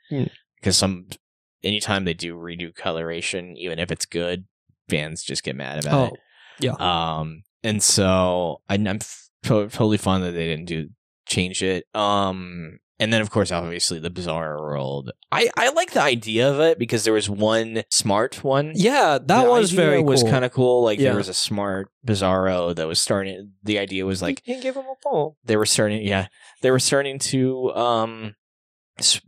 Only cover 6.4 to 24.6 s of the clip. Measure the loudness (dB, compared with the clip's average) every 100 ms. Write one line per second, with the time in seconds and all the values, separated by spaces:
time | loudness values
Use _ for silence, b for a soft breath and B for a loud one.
6.4 | b b -4 -2 -2 0 -2 -4 -6 -10
7.4 | _ _ -4 0 2 2 4 4 4 2
8.4 | -2 -4 -4 -2 0 -2 -8 -16 -20 _
9.4 | 0 2 2 0 2 2 2 0 0 -2
10.4 | -4 -4 -6 -6 -8 -14 _ _ -4 -2
11.4 | -2 -2 -2 -2 -4 -2 2 2 0 -4
12.4 | -10 -12 -14 -16 _ -4 0 2 2 0
13.4 | 0 -2 -4 -4 -4 -4 -6 -6 -4 -4
14.4 | -4 -6 -6 -4 -4 -6 -8 -16 _ 0
15.4 | 0 2 0 2 0 2 2 0 0 2
16.4 | 2 4 4 2 0 0 2 2 0 0
17.4 | 2 2 0 -4 -2 0 2 2 0 -2
18.4 | 0 0 0 2 2 4 4 2 4 6
19.4 | 6 6 4 4 4 4 4 4 4 2
20.4 | 2 2 4 6 4 4 2 2 -2 -4
21.4 | -2 -2 -2 -4 -8 _ -2 2 2 4
22.4 | 2 2 0 -2 -2 -2 0 0 -2 -10
23.4 | -16 _ -2 -2 -2 -2 -2 0 -2 -4
24.4 | -6 -6